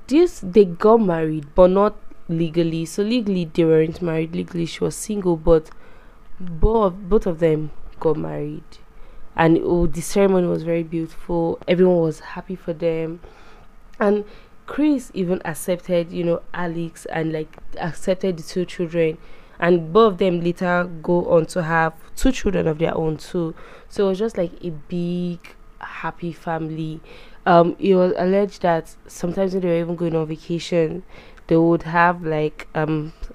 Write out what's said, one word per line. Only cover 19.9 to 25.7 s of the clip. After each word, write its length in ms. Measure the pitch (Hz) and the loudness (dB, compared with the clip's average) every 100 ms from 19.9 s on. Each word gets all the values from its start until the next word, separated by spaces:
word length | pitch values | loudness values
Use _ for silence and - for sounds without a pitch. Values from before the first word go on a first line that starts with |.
both 200 | 185 226 | 4 4
of 40 | 180 | 4
them 240 | 190 175 | 0 2
later 480 | 170 170 180 175 175 165 | -2 -2 0 0 0 -6
go 240 | 156 175 - | 0 0 4
on 160 | 170 160 | 2 2
to 160 | - | -4
have 300 | 160 165 160 - - - | 0 2 0 -2 -12 0
two 160 | 269 | 2
children 360 | 254 208 180 165 | 2 0 0 0
of 100 | 151 | 0
their 160 | 160 - | -2 -2
own 220 | 160 151 | -2 -4
too. 380 | - 180 165 165 - - - | -6 -4 -4 -8 -16 -20 -12
So 160 | - 196 | -2 0
it 40 | |
was 100 | 190 | 0
just, 180 | 220 220 | -2 -2
like, 140 | 175 - | -4 -4
a 80 | 175 | -10
big, 840 | 156 147 175 175 175 175 170 - - - | -10 -8 -4 -2 -2 -4 -8 -14 -20 -20